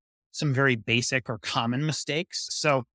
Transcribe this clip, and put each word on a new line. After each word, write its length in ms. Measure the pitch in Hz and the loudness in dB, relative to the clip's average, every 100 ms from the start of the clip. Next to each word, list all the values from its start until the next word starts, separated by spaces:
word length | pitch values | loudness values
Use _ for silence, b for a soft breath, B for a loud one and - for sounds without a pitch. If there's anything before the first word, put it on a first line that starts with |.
| _ _ _ | _ _ _
some 200 | - 151 | -4 0
very 240 | 131 135 117 | 4 4 2
basic 540 | 110 117 - 135 - | 2 0 2 -2 -2
or 80 | 113 | -8
common 480 | - 131 117 127 156 | -4 -2 0 0 -2
mistakes. 600 | 139 - 147 190 - - | -4 -4 -6 -6 -8 -8
So 340 | - 156 135 120 | -2 2 2 0